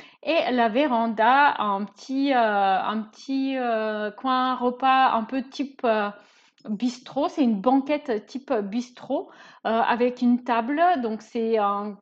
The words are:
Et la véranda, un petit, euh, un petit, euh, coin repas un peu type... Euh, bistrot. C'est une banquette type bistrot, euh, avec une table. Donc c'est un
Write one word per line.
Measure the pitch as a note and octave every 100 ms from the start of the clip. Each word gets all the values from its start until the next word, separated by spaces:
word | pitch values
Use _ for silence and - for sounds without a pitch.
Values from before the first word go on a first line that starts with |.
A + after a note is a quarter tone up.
| - _
Et | - D#4+ -
la | B3 A#3
véranda, | A3+ D4+ A#3 A#3 G#3+ A3 C4+ C#4+ -
un | G#3 G3
petit, | G3+ - - C4+ C#4
euh, | B3+ A3 G3+ G3 F#3+
un | - A3
petit, | G#3+ - - C4+ C4+ C4+
euh, | A#3+ A3 A3 G#3+ G#3+
coin | G3 C4 B3+ B3+ B3
repas | B3 B3 C4 C4 C4
un | A3+ G#3+
peu | C4
type... | C4 - C#4 -
Euh, | A#3+ G#3+ G3+ G3+ - _ _ _ -
bistrot. | G#3 B3 - - C4 D#4+
C'est | E4
une | A#3+ G3+
banquette | B3 C4+ C4+ D4 D4 G#3+ -
type | B3 -
bistrot, | A#3 G3+ A#3 A#3+ - - E4+ - - - - G3+
euh, | A3+
avec | - A#3 B3 B3
une | B3 B3 -
table. | A3+ A#3 D4 F4 E4
Donc | A#3 G#3+
c'est | - A#3 A3+ A3+
un | G3+ G3+ G#3 G3